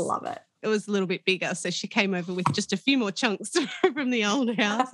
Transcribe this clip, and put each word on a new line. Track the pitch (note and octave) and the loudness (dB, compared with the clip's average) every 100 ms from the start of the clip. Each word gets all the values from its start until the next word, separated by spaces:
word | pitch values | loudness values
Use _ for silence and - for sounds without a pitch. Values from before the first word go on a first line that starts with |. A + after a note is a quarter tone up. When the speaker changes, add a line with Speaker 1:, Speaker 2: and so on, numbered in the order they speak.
| - | 0
Speaker 1:
Love | - | -4
it. | - - - _ | -6 -10 -14 _
Speaker 2:
It | G#3+ | -2
was | G#3 G3+ | -2 0
a | |
little | G3+ F#3 | -2 0
bit | F#3 - | 0 0
bigger, | F3+ D3 | 0 -2
so | F3+ F3+ | -2 -4
she | - G3 | -4 -2
came | G#3+ G3 | 0 0
over | F3+ F3 | 0 -2
with | F3+ F3 | 0 0
just | G#3 - | 0 -2
a | G3 | 0
few | - C4+ | 2 2
more | G3+ | 2
chunks | - A#3+ F#3+ G#3+ | 0 0 0 -2
<laughs> | F4 C#4 - F#4 | -2 -2 2 2
from | C4 B3+ | 2 0
the | A#3+ | 2
old | G#3 C#4 A#3+ A3 | 2 2 2 2
house. | G#3 A3 B3+ | 2 2 2